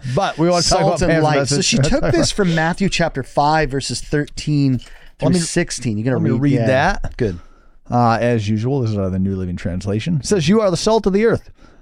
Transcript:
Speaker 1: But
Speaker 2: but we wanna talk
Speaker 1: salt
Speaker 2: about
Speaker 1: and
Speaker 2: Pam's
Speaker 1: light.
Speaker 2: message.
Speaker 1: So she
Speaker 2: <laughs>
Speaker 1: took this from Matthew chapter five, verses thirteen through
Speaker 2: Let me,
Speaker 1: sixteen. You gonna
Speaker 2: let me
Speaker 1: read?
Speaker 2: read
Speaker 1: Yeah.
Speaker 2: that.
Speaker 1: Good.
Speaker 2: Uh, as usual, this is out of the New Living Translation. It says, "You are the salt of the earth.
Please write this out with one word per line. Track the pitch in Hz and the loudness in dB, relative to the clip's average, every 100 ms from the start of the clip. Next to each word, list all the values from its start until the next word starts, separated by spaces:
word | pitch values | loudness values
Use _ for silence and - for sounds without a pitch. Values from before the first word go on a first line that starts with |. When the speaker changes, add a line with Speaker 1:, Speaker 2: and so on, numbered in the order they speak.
| 127 131 | -4 -2
Speaker 1:
But | |
Speaker 2:
but | 185 - | -2 0
we | 170 | 2
wanna | 175 | 2
talk | 160 190 | 2 2
Speaker 1:
salt | |
Speaker 2:
about | 190 170 | 2 2
Speaker 1:
and | - | 2
Speaker 2:
Pam's | 165 | 2
Speaker 1:
light. | 151 147 | 2 2
Speaker 2:
message. | 131 143 | 0 0
Speaker 1:
So | |
she | 185 - | 0 0
Speaker 2:
<laughs> | 143 | 2
Speaker 1:
took | 247 175 | 2 2
this | 339 294 | 2 0
from | - 185 165 | 0 0 2
Matthew | 160 175 196 | 0 0 -2
chapter | - 160 139 | 0 -2 -4
five, | 120 - 147 160 151 | -4 0 2 2 0
verses | 139 - 120 | -4 -6 -8
thirteen | - 147 143 - - 147 139 123 | -4 -4 -4 -6 -2 2 2 0
through | - - - - 156 | -6 -18 -20 -4 0
Speaker 2:
Let | |
me, | 180 | 2
Speaker 1:
sixteen. | 165 175 170 - 127 104 | 0 -2 -2 -4 -4 -2
You | |
gonna | 117 120 | -2 0
Speaker 2:
let | |
me | 110 | 0
Speaker 1:
read? | 117 | 2
Speaker 2:
read | 143 | 2
Speaker 1:
Yeah. | 139 113 | 2 2
Speaker 2:
that. | 131 165 202 - - | 2 2 -2 -6 -2
Speaker 1:
Good. | 113 85 - - - - - | -4 -4 -12 -20 -20 -20 -4
Speaker 2:
Uh, | 120 120 113 | 2 2 2
as | 117 117 104 | 2 0 0
usual, | 110 120 139 | -2 -2 -2
this | 110 | 0
is | 104 | -2
out | 95 | -2
of | |
the | 95 | 0
New | 95 95 | -2 -2
Living | 92 87 | -4 -6
Translation. | 101 90 98 107 160 165 | -6 -6 -4 -2 -2 -2
It | - | 0
says, | 202 143 | 0 2
"You | 220 | 2
are | 208 | 2
the | 170 | 0
salt | 214 220 208 | 2 2 2
of | |
the | 190 226 | 2 2
earth. | 156 - - - - | 0 -4 -20 -20 -20